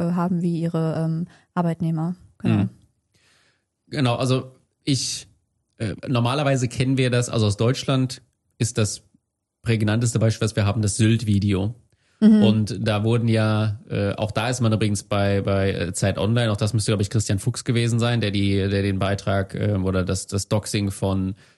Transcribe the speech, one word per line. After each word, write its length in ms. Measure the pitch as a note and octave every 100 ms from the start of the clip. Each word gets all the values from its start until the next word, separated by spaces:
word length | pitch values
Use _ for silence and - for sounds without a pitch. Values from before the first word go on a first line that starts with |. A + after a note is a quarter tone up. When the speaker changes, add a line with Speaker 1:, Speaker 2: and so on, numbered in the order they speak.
Speaker 1:
äh, 40 | E3+
haben 280 | F3 F3 F3
wie 160 | F3 E3
ihre, 360 | E3+ E3 D#3+ D#3
ähm, 280 | D#3+ D#3+ F3 - _
Arbeitnehmer. 600 | F3+ E3+ E3 D#3+ D#3+ E3 F3+ - _
Genau. 160 | - G#2+
Speaker 2:
Mhm. 40 | G#2 - _ _ _ _ _ _ _ _ _ _ -
Genau, 260 | D3 B2+
also 380 | A#2+ B2+ C3 - - _ _
ich, 440 | - B2+ - - - _ _ _ _ -
äh, 180 | A2 - -
normalerweise 600 | B2 A#2+ C#3+ C#3+ C3+ B2
kennen 280 | - B2+ C3+
wir 140 | B2+
das, 180 | B2 A#2+
also 160 | A#2 G#2+
aus 120 | G2+
Deutschland 640 | A2+ C3 - C3 B2+ - _ _ _ -
ist 220 | A2+ -
das 240 | G2+ - _ _ _ _ _ _
prägnanteste 580 | - A2+ G#2+ A2 A#2+ A2+
Beispiel, 280 | A2 - A2+
was 100 | -
wir 80 |
haben, 160 | G2+ A2
das 160 | G#2 -
Sylt-Video. 800 | A2 A2+ G#2+ G2+ G2+ F#2 G2 - _ _ _ -
Speaker 1:
Mhm. 220 | G#3+ G#3+
Speaker 2:
Und 360 | D3 A2 G#2 -
da 240 | A2+ G#2
wurden 240 | A2 A#2 A#2
ja, 520 | A2 A2 G#2+ G#2+ G#2 -
äh, 220 | A2 G2+
auch 160 | - G#2
da 180 | A2 A#2
ist 120 | B2
man 100 | A2+
übrigens 300 | G#2+ G#2+ G#2
bei, 400 | - G#2 G2+ G2
bei, 300 | F#2+ G2 G2
äh, 200 | F2+ E2+
Zeit 240 | - G2 F#2+
Online, 320 | G2 A#2+ A2+
auch 60 | G2+
das 160 | G#2+
müsste, 200 | A2 G#2
glaub 100 | G#2
ich, 80 | G2+
Christian 280 | A2+ - G2+
Fuchs 260 | - -
gewesen 340 | - A#2 A#2 A#2
sein, 240 | A#2 A#2
der 80 | G#2
die, 240 | G2+ G2+ G2
der 240 | G2 G2
den 160 | G2+ F#2+
Beitrag, 560 | F#2+ G2 - G2 G2
ähm, 300 | - G#2 G2
oder 200 | F#2 F#2
das, 220 | F#2 F#2+ -
das 220 | G2 -
Doxing 420 | G#2+ - G#2+ G2+
von, 440 | - G2 F#2+ F#2+ G2 -